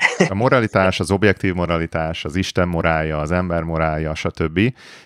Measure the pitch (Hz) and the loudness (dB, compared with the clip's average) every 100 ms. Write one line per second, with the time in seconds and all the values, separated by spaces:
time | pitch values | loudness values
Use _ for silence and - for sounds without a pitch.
0 | - - 170 98 131 131 110 98 95 - | -2 0 0 2 2 2 2 2 2 2
1 | 82 98 104 92 98 90 85 82 82 82 | 0 2 4 2 -2 -2 0 0 -2 -4
2 | 80 80 76 85 95 - 90 82 82 80 | -4 -6 -6 -4 -2 0 0 0 0 0
3 | 78 76 76 90 90 85 82 80 80 78 | 0 -2 0 -2 0 -2 -2 -2 0 -2
4 | 78 76 - - 80 82 117 - - - | -4 -4 -6 -4 -2 0 0 -2 -20 -20